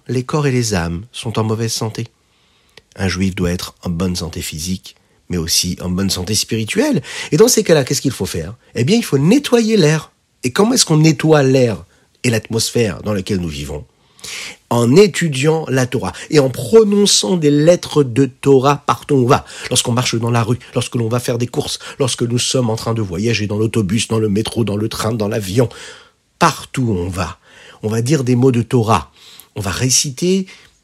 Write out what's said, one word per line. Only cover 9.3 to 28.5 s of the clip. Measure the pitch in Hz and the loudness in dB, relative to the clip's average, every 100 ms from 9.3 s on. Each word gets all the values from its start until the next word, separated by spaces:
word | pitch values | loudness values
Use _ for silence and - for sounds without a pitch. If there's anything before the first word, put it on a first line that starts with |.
| 269 285 240 220 220 | 2 4 2 2 2
l'air. | 156 156 - _ _ _ | 2 0 -4 _ _ _
Et | 123 | -4
comment | - 214 | 0 2
est-ce | 254 - | 2 2
qu'on | 156 | 4
nettoie | 156 156 156 151 | 4 4 4 4
l'air | 131 135 120 98 - _ _ _ | 4 4 2 0 -10 _ _ _
et | 123 | -2
l'atmosphère | 110 - 113 - 120 110 76 | -2 -2 -4 -2 0 -2 -2
dans | 104 | -6
laquelle | 104 92 98 | -6 -4 -4
nous | 87 | -4
vivons ? | 71 71 73 - _ _ _ - - - - _ | -8 -10 -10 -12 _ _ _ -16 -14 -14 -16 _
En | 120 117 156 | 0 4 6
étudiant | 208 - 170 131 151 160 151 | 6 4 -2 0 0 0 0
la | 131 123 | -2 0
Torah | 123 92 - - | -2 -6 -8 0
et | 151 | 2
en | 131 | 2
prononçant | 120 123 226 208 202 196 - 208 180 | -2 4 6 6 4 4 2 0 2
des | 147 | 2
lettres | 147 156 175 - 151 | 4 4 4 2 0
de | 135 113 135 | 2 2 0
Torah | - 139 135 135 143 - | 0 4 4 4 0 0
partout | 120 - 139 | -4 0 0
où | |
on | 120 | 2
va. | 127 - - - | 2 -2 -12 -4
Lorsqu'on | 123 - | -2 0
marche | 120 123 117 | -2 -2 -2
dans | 117 | 0
la | 120 | 0
rue, | 117 123 - 127 | 0 -4 -4 -6
lorsque | - 123 | -4 -4
l'on | 113 | -2
va | 120 | -2
faire | 127 120 | -4 -4
des | 120 | -4
courses, | 151 - - - - | -4 -6 -8 -12 -4
lorsque | 131 - | -4 -2
nous | 120 120 | -2 0
sommes | - 131 120 | 0 0 0
en | 110 | -2
train | 117 | -4
de | 113 | -4
voyager | 101 87 113 104 104 | -4 -2 -2 0 -2
dans | 104 | -2
l'autobus, | 110 113 95 110 - | 0 0 0 -2 0
dans | 113 | 0
le | 110 | 0
métro, | 98 110 - | 0 -2 -2
dans | 107 107 | -2 -2
le | 113 | -4
train, | - 110 | -4 -4
dans | 117 101 | -2 -2
l'avion, | 113 95 110 120 - - - - _ _ _ | -4 -2 0 0 -2 -18 -20 -20 _ _ _
partout | 170 - - - | 0 0 -8 -4
où | 120 92 | -2 -2
on | 87 | -4
va, | 90 82 82 _ - - - | -6 -6 -8 _ -20 -20 -10
on | 110 | -4
va | 113 | -2
dire | 120 151 | 0 0
des | 123 123 | 2 4
mots | 131 | 4